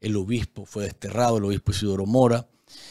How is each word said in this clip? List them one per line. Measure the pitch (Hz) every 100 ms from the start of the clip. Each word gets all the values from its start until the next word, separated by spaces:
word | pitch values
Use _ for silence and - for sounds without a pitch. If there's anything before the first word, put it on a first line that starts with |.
el | 107 104
obispo | 95 120 - -
fue | 98 107
desterrado, | 98 - 101 104 120 113
el |
obispo | 101 98 -
Isidoro | 95 104 95 98
Mora. | 123 123 117 120 _ _ - -